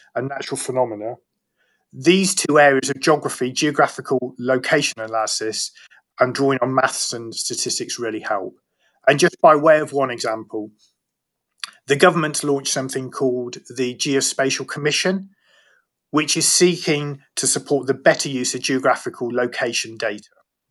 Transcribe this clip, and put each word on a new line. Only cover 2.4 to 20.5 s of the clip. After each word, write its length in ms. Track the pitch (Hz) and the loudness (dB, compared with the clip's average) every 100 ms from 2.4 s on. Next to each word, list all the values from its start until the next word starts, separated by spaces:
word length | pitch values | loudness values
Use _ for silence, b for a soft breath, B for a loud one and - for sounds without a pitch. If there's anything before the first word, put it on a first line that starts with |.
| - 147 | 2 6
areas 300 | 143 135 131 | 6 6 2
of 100 | 135 | 0
geography, 500 | 165 151 147 - 127 | 2 2 0 -4 -4
geographical 840 | 131 151 147 139 - - 131 123 - | 0 0 2 2 0 -2 -2 -2 -4
location 640 | 123 131 - 156 139 - | -2 0 2 0 0 -4
analysis, 680 | 110 110 107 - 110 107 - b b b _ - | -6 -4 -2 -4 -4 -6 -8 b b b _ -4
and 140 | 131 | -4
drawing 260 | 127 139 131 | 0 0 0
on 120 | 123 | -2
maths 400 | 131 127 - - | 0 -2 -4 -6
and 220 | 120 117 - | -8 -10 -10
statistics 640 | - 113 - - 120 - | -8 -6 -6 -6 -8 -8
really 220 | 113 107 | -6 -6
help. 340 | - 104 92 - _ _ _ _ - | -6 -6 -6 -14 _ _ _ _ 2
And 140 | 143 | 4
just 200 | 175 - | 2 6
by 140 | 170 151 | 6 8
way 240 | 160 151 | 6 6
of 120 | 147 | 4
one 200 | 135 135 | -2 -2
example, 600 | 117 117 110 107 110 107 - _ _ _ _ _ _ _ _ B B - | -2 -4 -6 -8 -10 -10 -14 _ _ _ _ _ _ _ _ B B -2
the 80 | 139 | 6
government 480 | 180 165 151 147 | 6 6 0 -2
launched 280 | 147 139 135 | 0 0 -2
something 380 | 139 131 135 131 | -4 -4 -6 -6
called 480 | - 135 123 123 - - 123 | -2 0 0 -4 -10 -10 -4
the 200 | 127 117 | -4 -2
Geospatial 720 | 147 135 - - 135 135 131 | 0 0 0 0 0 -2 -6
Commission, 640 | 147 147 143 190 190 - _ _ _ _ _ _ _ _ | -4 -2 0 0 -2 -6 _ _ _ _ _ _ _ _
which 260 | 147 151 170 | -2 0 0
is 100 | 151 | 2
seeking 760 | - 180 165 175 147 147 139 _ - | 4 4 2 -2 -2 -4 -8 _ -4
to 120 | - | -2
support 400 | - - 143 127 | -2 0 0 0
the 80 | - | 0
better 340 | 170 151 147 | 2 0 -2
use 240 | 127 120 | -4 -4
of 80 | 127 | -4
geographical 680 | - 131 131 123 120 - 120 | -4 0 0 -2 -6 -8 -4
location 640 | 120 123 - 127 117 113 110 | -2 -4 -2 -4 -4 -6 -6
data. 320 | 113 107 - _ _ | -8 -8 -14 _ _